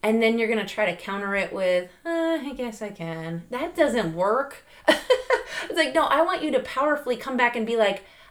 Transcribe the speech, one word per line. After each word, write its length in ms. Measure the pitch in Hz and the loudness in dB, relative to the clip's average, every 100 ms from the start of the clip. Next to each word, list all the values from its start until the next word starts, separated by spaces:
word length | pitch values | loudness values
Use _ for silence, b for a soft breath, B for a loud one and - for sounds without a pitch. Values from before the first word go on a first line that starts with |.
And 180 | 214 226 | 2 2
then 160 | 226 226 | 2 2
you're 100 | 226 | 0
gonna 200 | 220 202 | 0 -2
try 180 | - | -2
to 100 | 208 | -2
counter 400 | 170 - 202 202 | -2 -6 -6 -2
it 160 | 196 185 | -2 -2
with, 380 | 196 185 180 180 - | -2 2 0 0 -12
Uh, 320 | 330 330 330 330 | -6 -2 0 -2
I 120 | 269 | -4
guess 260 | 262 247 220 | -6 -8 -8
I 80 | 214 | -10
can. 540 | 202 165 165 160 170 170 | -8 -8 -8 -6 -8 -8
That 260 | 247 330 | -6 -6
doesn't 380 | 349 294 233 170 | 2 2 4 -2
work. 500 | 160 190 233 277 - _ B - | 0 0 2 -2 -8 _ B 2
<laughs> 80 | 302 - 508 - 508 - B B | 2 4 0 2 -2 -2 B B
It's 100 | 339 | 0
like, 180 | 302 | 2
no, 80 | 277 | 4
I 160 | 302 285 | 4 4
want 220 | 339 370 | 4 2
you 80 | 302 | 2
to 80 | 254 | 0
powerfully 560 | - - 294 294 247 233 | 0 0 2 2 0 -4
come 200 | 269 254 | -2 2
back 180 | 247 | 2
and 100 | 240 | 2
be 100 | 220 | -2
like 280 | 233 208 185 - B B | 2 2 2 -8 B B